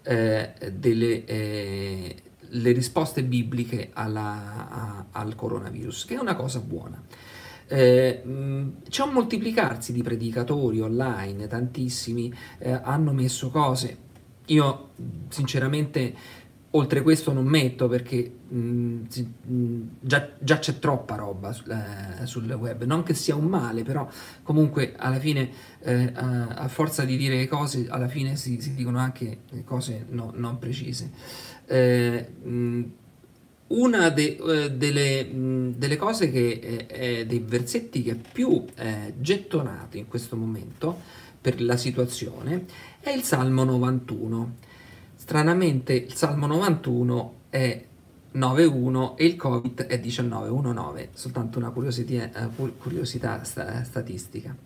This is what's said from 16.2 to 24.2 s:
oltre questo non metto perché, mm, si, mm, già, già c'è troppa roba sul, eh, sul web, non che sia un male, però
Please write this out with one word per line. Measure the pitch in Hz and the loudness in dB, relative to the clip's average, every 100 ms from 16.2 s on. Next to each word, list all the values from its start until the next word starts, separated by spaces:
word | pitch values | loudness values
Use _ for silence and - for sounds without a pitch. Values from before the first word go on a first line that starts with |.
| - - - - - | -18 -20 -20 -20 2
oltre | 156 139 143 | 2 4 4
questo | 139 156 - | 6 6 4
non | 135 | 2
metto | 131 151 131 123 127 | 6 6 4 2 2
perché, | 123 123 123 120 - - | 2 0 -2 -2 -8 -6
mm, | 123 117 120 120 117 113 | -4 0 0 0 -4 -6
si, | 127 117 - - | -6 -6 -8 -4
mm, | 127 120 117 113 - | 0 0 -2 -8 -8
già, | 131 143 139 - | 2 2 0 -6
già | 139 151 | 2 2
c'è | - 131 | 2 0
troppa | 147 131 - | 0 0 -2
roba | 107 104 95 98 | -6 -6 -8 -8
sul, | 117 - | -8 -6
eh, | 113 101 101 98 92 123 | -6 -6 -10 -10 -8 -6
sul | 127 113 | -6 -4
web, | 120 117 113 | -4 -4 -2
non | 120 160 | 0 0
che | 165 | 2
sia | 165 - | 0 2
un | 147 | 2
male, | 160 185 120 113 | 2 2 0 -2
però | 117 143 - - | -2 -4 -4 -10